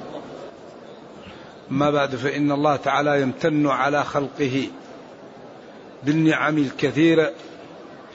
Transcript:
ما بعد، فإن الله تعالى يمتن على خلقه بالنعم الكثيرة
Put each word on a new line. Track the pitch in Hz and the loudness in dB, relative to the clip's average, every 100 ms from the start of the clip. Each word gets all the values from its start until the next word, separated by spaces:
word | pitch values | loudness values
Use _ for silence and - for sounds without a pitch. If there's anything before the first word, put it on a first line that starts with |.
| - - - - - - - - - - - - - - - - - | -12 -14 -14 -14 -16 -16 -20 -20 -20 -20 -20 -18 -18 -18 -18 -20 -6
ما | 135 147 | 0 2
بعد، | 147 139 127 | 4 2 0
فإن | 139 139 147 | -2 2 2
الله | 143 151 135 | 4 4 2
تعالى | 143 135 147 143 | 2 2 4 4
يمتن | 131 123 165 151 147 | 2 2 2 4 4
على | 127 135 147 | 4 2 2
خلقه | 127 147 135 - 135 135 107 - - - - - - - - - - - - - | 2 -2 -2 -2 0 0 -2 -8 -16 -18 -18 -18 -20 -18 -18 -18 -18 -18 -18 -4
بالنعم | 131 160 156 135 143 156 | 0 4 4 4 2 2
الكثيرة | 131 - 139 123 165 160 151 - - - - - - - - | 0 0 0 4 6 6 4 -2 -14 -18 -18 -18 -18 -18 -20